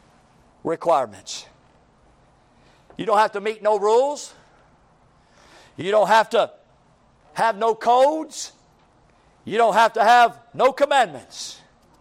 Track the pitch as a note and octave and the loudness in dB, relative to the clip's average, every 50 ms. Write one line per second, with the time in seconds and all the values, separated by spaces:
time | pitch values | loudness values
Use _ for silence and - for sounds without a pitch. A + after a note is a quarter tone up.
0 | _ _ _ _ _ _ _ _ _ _ _ _ - D3+ E3 D3+ - E3+ E3 C#3 | _ _ _ _ _ _ _ _ _ _ _ _ -8 -8 -8 -4 -2 0 0 0
1 | B2+ G#2+ G2+ G2 - - - - - - _ _ _ _ _ _ _ _ _ _ | -2 -4 -10 -16 -18 -18 -18 -18 -18 -20 _ _ _ _ _ _ _ _ _ _
2 | _ _ _ _ _ _ _ _ _ _ _ _ _ _ _ _ _ _ _ - | _ _ _ _ _ _ _ _ _ _ _ _ _ _ _ _ _ _ _ -10
3 | F#3 G#3+ G#3 G3+ A3 G3+ G3+ G3+ G3 A3 A3 G#3 F#3+ G#3+ G#3+ G3+ G3 G#3+ A3 A#3+ | -4 0 0 2 2 0 -2 -6 -8 -8 -8 -4 -2 -2 0 0 0 0 2 2
4 | C4+ C#4+ D4 - - - - _ _ _ _ _ _ _ _ _ _ _ _ _ | 0 -2 -4 -10 -14 -18 -20 _ _ _ _ _ _ _ _ _ _ _ _ _
5 | _ _ _ _ _ _ _ _ _ _ - - - _ _ - D3 F#3 G#3 G#3+ | _ _ _ _ _ _ _ _ _ _ -20 -20 -20 _ _ -10 -6 -2 0 0
6 | G3 F3 G#3+ A3+ G#3 A3 A#3 A3+ E3+ - - _ _ _ _ _ _ _ _ _ | 2 4 4 2 2 2 0 -2 -2 -2 -6 _ _ _ _ _ _ _ _ _
7 | _ _ _ _ _ _ _ - G#3 A3+ G#3+ G3 A3 A#3 A3 A3 - A3+ A#3+ B3+ | _ _ _ _ _ _ _ -4 -2 -2 -2 -2 -2 -4 -4 -2 0 0 2 4
8 | C4 C#4+ D#4 D#4+ D4+ - - - - - - _ _ _ _ _ _ _ _ _ | 2 2 0 -2 -8 -12 -14 -16 -16 -16 -18 _ _ _ _ _ _ _ _ _
9 | _ _ _ _ _ _ _ _ _ - F3 A3+ A#3 G#3+ F#3 G#3+ A3+ G#3+ - A3 | _ _ _ _ _ _ _ _ _ -6 -2 0 0 2 2 2 2 2 2 0
10 | G#3 A3 A#3+ A#3+ A#3+ A3+ - - _ _ - D3 A3+ C4+ C4 - C#4+ C#4+ C#4+ C4+ | 2 4 6 6 4 2 0 -6 _ _ -4 0 0 0 0 0 0 0 2 0
11 | A#3 F3+ C#3+ A#2+ - - - - - - - - _ _ _ _ _ _ _ _ | 0 -2 -4 -12 -20 -20 -18 -18 -16 -16 -18 -20 _ _ _ _ _ _ _ _